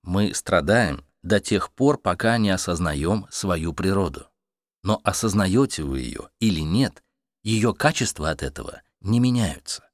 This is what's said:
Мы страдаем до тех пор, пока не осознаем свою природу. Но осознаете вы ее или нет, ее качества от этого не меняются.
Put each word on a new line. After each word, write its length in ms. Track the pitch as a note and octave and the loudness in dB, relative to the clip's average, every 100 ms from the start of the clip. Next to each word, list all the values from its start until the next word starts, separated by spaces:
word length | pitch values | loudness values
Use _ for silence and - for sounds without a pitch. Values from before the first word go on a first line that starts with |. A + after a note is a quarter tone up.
Мы 320 | F2 F#2+ G#2 - | -2 0 0 -2
страдаем 680 | - F#2 D2 A2+ G2+ C2+ _ _ | 0 0 4 2 2 -4 _ _
до 160 | E2+ G#2 | -2 0
тех 320 | - G2+ - | 2 -2 -2
пор, 260 | - C#3 C#3+ | 0 2 2
пока 400 | - F2 A2+ A#2 | -2 0 0 2
не 140 | G#2 | 2
осознаем 760 | F#2 - E2+ F2 D2 D#2+ G#2+ - | 0 -2 -2 -2 -2 0 -2 -4
свою 420 | - G2 E2+ E2 | -6 -2 -2 -2
природу. 540 | D#2 F#2 G2 F2+ - - _ _ _ _ _ | -2 0 0 0 -6 -18 _ _ _ _ _
Но 200 | G2 G#2+ | -4 -2
осознаете 800 | - - A2+ G#2 F#2+ G#2+ C#3 - | 0 -2 0 2 2 2 2 -2
вы 160 | C#2+ C2+ | -4 -4
ее 300 | B1 - - _ | -6 -10 -16 _
или 220 | A2+ E2 | 0 2
нет, 420 | D#2 G2+ C3 - _ _ _ _ | 0 0 0 -4 _ _ _ _
ее 300 | G#2+ A2 A2+ | -2 2 2
качества 560 | - D3 - A#2 - D#2+ | 2 0 2 -4 -2 -4
от 120 | D2+ | -4
этого 380 | C2+ - - - _ _ | -6 -8 -12 -14 _ _
не 180 | F#2+ A#2 | 0 2
меняются. 680 | B2+ B2 G2+ - - - _ | 2 2 -2 -4 -12 -12 _